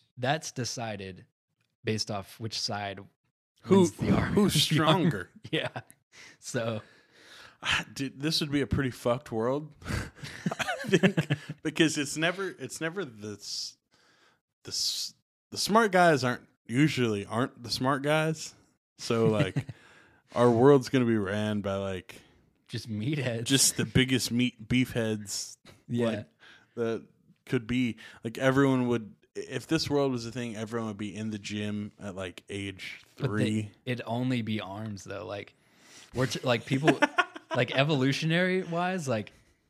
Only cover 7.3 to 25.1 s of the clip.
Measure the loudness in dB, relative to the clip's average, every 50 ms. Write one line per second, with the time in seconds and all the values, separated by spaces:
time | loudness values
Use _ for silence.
7.3 | -20 -20 -20 -20 -20 _ -2 -2 0 0 -2 -6 -8 -8 -8 -8 -6 -4 -2 -2
8.3 | 0 0 0 0 0 0 0 2 0 0 0 -2 -4 -2 0 0 0 0 -2 -4
9.3 | -4 -2 0 0 0 -2 -4 -8 -14 -14 -10 -6 -6 -6 -6 -8 -12 -16 -16 -16
10.3 | -16 -8 -6 -6 -4 -4 -4 -4 -4 -6 -2 0 2 2 4 2 2 0 -2 -2
11.3 | -4 -6 -6 -10 -16 -10 -8 -6 0 2 2 2 2 -2 -4 -4 -4 -2 -2 -2
12.3 | -2 -4 -6 -8 -8 -10 -12 -12 -8 -6 -6 -6 -6 -6 -8 -10 -10 -12 -12 -12
13.3 | -12 -12 -12 -10 -10 -8 -10 -10 -12 _ _ _ _ _ _ _ _ _ _ _
14.3 | _ _ _ _ _ _ -14 -8 -6 -4 -4 -2 -4 -4 -6 -8 -12 _ _ _
15.3 | _ _ _ _ -6 -4 -2 2 4 4 4 4 6 6 6 6 6 4 2 0
16.3 | -2 -4 -8 _ _ _ _ -2 2 4 4 4 4 2 2 2 2 0 -2 -2
17.3 | -2 -2 -2 -2 -4 -10 -8 -8 -4 -2 0 0 0 0 2 2 2 2 2 0
18.3 | -2 -4 -8 -12 -14 _ _ _ _ _ _ _ _ -12 -4 0 2 4 4 4
19.3 | 4 4 2 2 0 -2 -6 -6 -12 -18 -20 -20 -20 -20 -20 _ _ _ _ _
20.3 | 2 6 6 8 8 8 10 10 10 8 6 4 2 2 4 4 4 2 2 0
21.3 | 0 0 0 0 0 -2 -2 -2 -2 -2 -2 -4 -4 -6 -8 -12 -18 -20 -20 _
22.3 | _ _ _ _ _ _ _ -12 -12 -10 -8 -6 -6 -4 -2 -2 -2 -2 -2 -2
23.3 | -2 -2 0 2 4 4 4 2 2 0 -2 0 2 2 2 4 2 0 0 0
24.3 | 0 2 2 0 0 -6 -4 0 2 2 2 2 0 -2 0 0